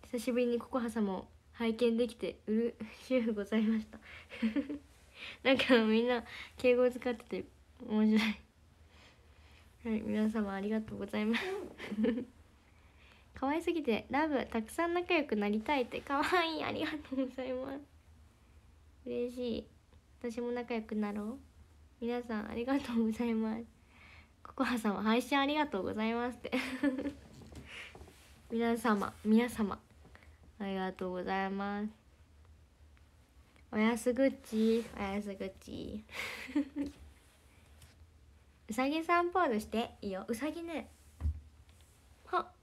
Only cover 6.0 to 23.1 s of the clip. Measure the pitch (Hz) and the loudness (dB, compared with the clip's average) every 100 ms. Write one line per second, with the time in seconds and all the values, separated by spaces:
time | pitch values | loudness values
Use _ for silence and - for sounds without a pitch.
6 | 240 240 226 - - - 254 247 247 247 | 4 2 -2 -14 -16 0 4 6 6 4
7 | 247 226 - 185 - - - - 247 214 | -2 -4 -4 -8 -8 -16 -20 -16 -2 4
8 | 214 214 220 208 - _ - _ - - | 6 6 4 0 -10 _ -20 _ -20 -20
9 | - - - - - - - - 233 220 | -20 -20 -20 -20 -20 -20 -20 -12 -4 -2
10 | - 214 214 220 202 196 202 220 220 202 | 0 0 2 0 -2 -2 -2 -2 -2 -8
11 | 202 208 214 233 381 392 - - - 208 | -4 -2 0 0 0 -6 -8 -12 -8 0
12 | 220 233 - - - - - - - - | 2 2 -6 -16 -20 -20 -20 -20 -20 -20
13 | - - - - 262 311 339 339 285 220 | -20 -20 -20 -4 0 0 0 -2 0 0
14 | 220 262 311 277 - 226 220 - 339 349 | 0 0 2 0 0 -4 -4 -2 0 0
15 | 349 349 285 214 208 214 220 285 247 - | 2 0 2 0 0 0 0 0 0 -6
16 | - 277 302 359 330 311 - - 311 311 | -2 0 4 4 2 -2 -4 -2 -4 -4
17 | - 262 262 262 262 254 269 277 285 - | -4 -2 -2 -4 -6 -6 -6 -10 -14 -20
18 | - - - - - - - - - - | -20 -20 -20 -20 -20 -20 -20 -20 -20 -16
19 | 247 240 240 247 247 220 220 - _ - | -6 -4 -4 -4 -4 -4 -8 -20 _ -20
20 | _ - 240 233 240 247 240 233 220 214 | _ -10 -6 -4 -4 -4 -4 -4 -4 -2
21 | 208 208 208 269 - - - - - - | -2 -4 -6 -8 -14 -20 -20 -20 -20 -8
22 | 233 240 240 214 - 226 240 277 269 233 | -4 -4 -4 -6 -4 -4 0 0 2 0
23 | 220 | 2